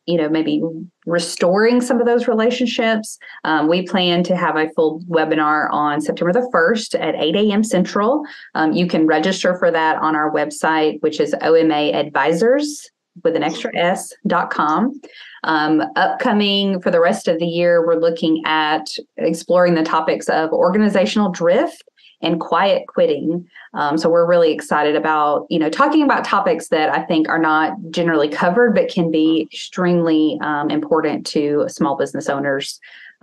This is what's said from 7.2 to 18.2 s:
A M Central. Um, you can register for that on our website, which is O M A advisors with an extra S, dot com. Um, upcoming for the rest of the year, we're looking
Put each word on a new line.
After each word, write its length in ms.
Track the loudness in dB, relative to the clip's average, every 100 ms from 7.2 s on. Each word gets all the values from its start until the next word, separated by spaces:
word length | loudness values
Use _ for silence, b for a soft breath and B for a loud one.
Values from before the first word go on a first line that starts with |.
| 0 0
A 160 | 2
M 100 | 0
Central. 640 | 0 0 0 0 0 0 -4 B B -4
Um, 160 | -2
you 160 | 0 0
can 180 | 2 2
register 500 | 2 0 0 0 0
for 140 | 0
that 280 | 2 0 0
on 180 | 0 0
our 160 | -2
website, 680 | -2 -4 -4 -2 0 0 0
which 200 | -4 -2
is 120 | -2 -2
O 120 | 2
M 160 | 4 4
A 220 | 2 0
advisors 1000 | 0 -2 0 0 2 2 2 0 -8 -18 _ _ -6
with 100 | -2
an 80 | 0
extra 280 | -2 -4 -6 -2
S, 360 | 0 0 -6 -8 -2
dot 220 | -2 -2
com. 500 | -2 0 2 0 -4 B B B B
Um, 400 | -2 0 2 0 0 0
upcoming 840 | 0 0 0 0 0 0 0 -2
for 100 | 0
the 100 | 2
rest 260 | 2 0 -2
of 120 | -2
the 80 | -2
year, 380 | 0 2 2
we're 140 | 2 2
looking 440 | 0 0